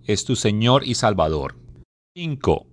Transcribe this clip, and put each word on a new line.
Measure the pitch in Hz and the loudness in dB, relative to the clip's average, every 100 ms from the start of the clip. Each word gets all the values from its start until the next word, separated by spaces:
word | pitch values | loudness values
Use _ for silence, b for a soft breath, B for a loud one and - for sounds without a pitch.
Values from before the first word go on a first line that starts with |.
| - | -4
es | 101 | -4
tu | - 120 | -2 -2
Señor | 110 104 117 135 123 | 0 2 4 2 2
y | 120 | -2
Salvador. | 113 92 78 78 67 - - - - _ _ 180 | 0 0 0 -2 -6 -12 -20 -20 -20 _ _ -10
Cinco, | 165 139 - 78 - | -8 -4 -2 -2 -4